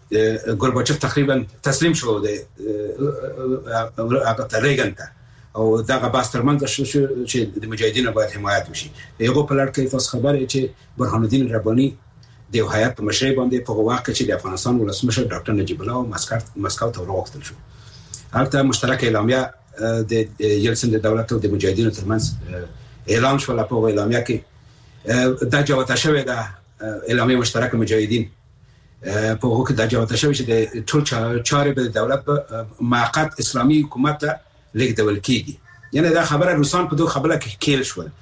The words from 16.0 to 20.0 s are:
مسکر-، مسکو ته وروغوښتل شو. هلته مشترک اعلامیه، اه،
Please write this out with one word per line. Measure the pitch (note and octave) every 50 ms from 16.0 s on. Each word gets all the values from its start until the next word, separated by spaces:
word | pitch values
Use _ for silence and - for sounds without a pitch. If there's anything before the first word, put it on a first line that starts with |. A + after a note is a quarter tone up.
| B2
مسکر-، | A2+ G2 F2+ - - A2+ A2+ A2+ - -
مسکو | G2+ G2 - - - A#2 A2+
ته | - -
وروغوښتل | F2 F#2 G2 - - - - -
شو. | - - - - - - - - - - - - - - - - - -
هلته | - A#2+ C3 C3 - C#3
مشترک | C3+ C3+ A#2+ - - A#2+ C3 B2+ B2+
اعلامیه، | A#2 A2 G#2+ G#2 A2+ B2+ C3
اه، | B2+ A#2+ - - _ - - - A2+ A2+ A2+ A2+